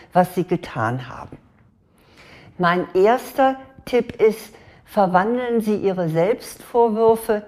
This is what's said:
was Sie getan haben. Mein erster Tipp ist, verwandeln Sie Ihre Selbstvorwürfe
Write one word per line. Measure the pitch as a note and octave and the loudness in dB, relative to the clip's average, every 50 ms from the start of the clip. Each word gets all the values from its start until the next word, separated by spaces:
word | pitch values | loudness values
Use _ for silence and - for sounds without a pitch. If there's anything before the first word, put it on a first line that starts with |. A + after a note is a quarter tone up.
| - _ - | -20 _ 0
was | F3 F3+ F3+ - | 0 0 2 -2
Sie | F#3 E3 | -4 -2
getan | - F3+ E3 - - - B2 A2 A2+ B2 B2+ B2+ - | -2 -4 -4 -4 -8 -6 -4 -4 -4 -4 -6 -8 -12
haben. | - - - - - - _ _ _ _ _ _ _ _ _ _ _ _ _ _ _ - - - - - - - - | -16 -16 -18 -18 -20 -20 _ _ _ _ _ _ _ _ _ _ _ _ _ _ _ -20 -20 -20 -20 -20 -20 -18 -6
Mein | - F3 E3+ F3 F3+ F3 - - | -2 0 0 2 0 -2 -2 0
erster | - F#3+ A3 A#3+ - - - - - C4+ C4+ C4 C4 - - - - - | 2 4 4 2 2 -2 -4 0 0 2 2 0 -2 -10 -18 -20 -20 -8
Tipp | - - A#3+ - - - - | -2 -2 -2 -2 -4 -2 0
ist, | G#3+ A3 G#3 - - - - - - - - _ _ | 2 2 2 -2 -8 -18 -20 -20 -20 -20 -20 _ _
verwandeln | - - G#3+ G3 F3+ F#3 F3+ F#3+ A3 A#3+ B3 B3+ A#3+ A#3 A3+ | -4 0 0 2 2 2 2 2 2 -2 -2 -2 -2 -2 -2
Sie | G#3 G#3+ G#3+ | 0 0 -2
Ihre | - - G3 F#3 F#3 F3 | 0 0 -2 -2 -2 -2
Selbstvorwürfe | D#3+ D#3 E3 E3+ G3+ B3 - - - - - - - - A#3+ A#3 A#3 G#3 A3 A3+ A3+ A3+ A3 A3+ - G#3+ G#3 G#3+ | 0 0 0 0 0 0 -4 -8 -14 -18 -20 -14 -2 0 2 2 2 2 2 4 4 2 2 0 -2 -4 -4 -4